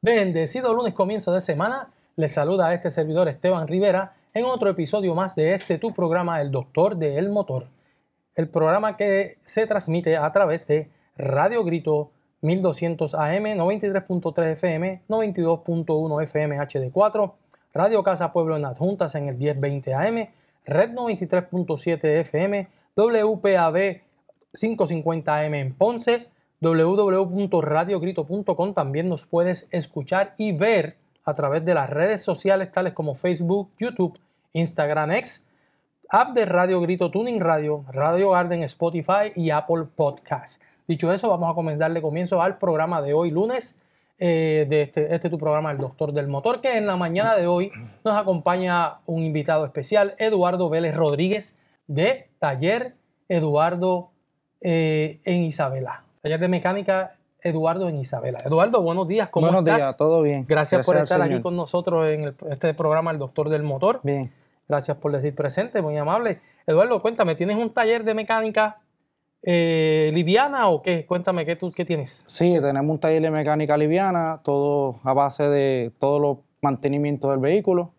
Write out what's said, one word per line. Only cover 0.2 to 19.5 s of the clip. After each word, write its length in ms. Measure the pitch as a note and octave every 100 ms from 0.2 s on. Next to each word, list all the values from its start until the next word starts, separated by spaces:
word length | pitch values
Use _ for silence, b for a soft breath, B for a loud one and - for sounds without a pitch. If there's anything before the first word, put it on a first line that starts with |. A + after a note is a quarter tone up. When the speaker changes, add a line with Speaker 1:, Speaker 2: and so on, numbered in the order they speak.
| F#3+ E3 D#3+ B3+ B3+
Speaker 1:
lunes, 180 | A3+ A#3+
comienzo 400 | F3+ F#3+ G#3+ -
de 80 | F#3
semana. 480 | F3+ D3+ G3 C4 B3+ b b -
Les 140 | D#3
saluda 360 | - D3 F#3+ E3
a 80 |
este 160 | F3 F3
servidor 360 | D#3 D#3 D#3+ F3
Esteban 400 | C3+ F3+ F#3 D#3
Rivera 460 | F#3 G3+ F3+ G3 b b
en 100 | G#3+
otro 240 | B3 B3+ G#3
episodio 460 | F#3 D3+ G#3+ F#3+
más 200 | E3 F#3
de 200 | F3 D#3
este 240 | F#3 - E3
tu 160 | A3+
programa, 480 | A3 F3 E3+ F3 E3
El 80 | C#3+
Doctor 460 | C3+ B2 - F#3 F#3+
del 340 | D#3 C#3+ G3
Motor. 380 | G#3 F#3+ C3 - _ _ _ _ _ _
El 160 | - E3
programa 480 | E3+ D#3 F#3+ G#3+ G#3
que 400 | G3+ G3 F#3+ -
se 220 | - - A3
transmite 520 | G#3 F3+ E3 E3 D#3+
a 120 | D3+
través 360 | F3 F#3+ E3 -
de 240 | D3+ D#3 b b -
Radio 480 | C3+ C3+ F3+ A#3+
Grito 460 | F3+ E3 D#3 D3+ D3 _ _ _
mil 180 | D#3 F#3
doscientos 540 | F#3 D3+ E3+ E3 D3+
A 200 | D#3 D3+
M, 200 | F#3 G#3+
noventa 320 | G#3 E3+ G#3 G3+
y 40 |
tres 120 | G3
punto 300 | F#3 F3+ E3+
tres 260 | D3+ E3 D#3
F 160 | F3+
M, 260 | D#3+ F#3 F3+ _
noventa 320 | A3 G#3+ F3+
y 20 |
dos 180 | E3 E3
punto 360 | E3 E3 D#3+ D#3
uno 240 | D#3+ D3+
F 180 | D#3 D3+
M 200 | D3+ C#3+
H 200 | C#3+ C#3+
D 120 | B2+
cuatro, 460 | D#3 G#3+ G#3+ G3 - _ b b
Radio 300 | C#3+ G3 A3
Casa 280 | F#3+ F#3 E3+
Pueblo 280 | F3 D#3+ D#3
en 80 | C#3+
Adjuntas 480 | B2 F3 G3 E3
en 160 | D3+ C#3+
el 80 | B2
diez 200 | D3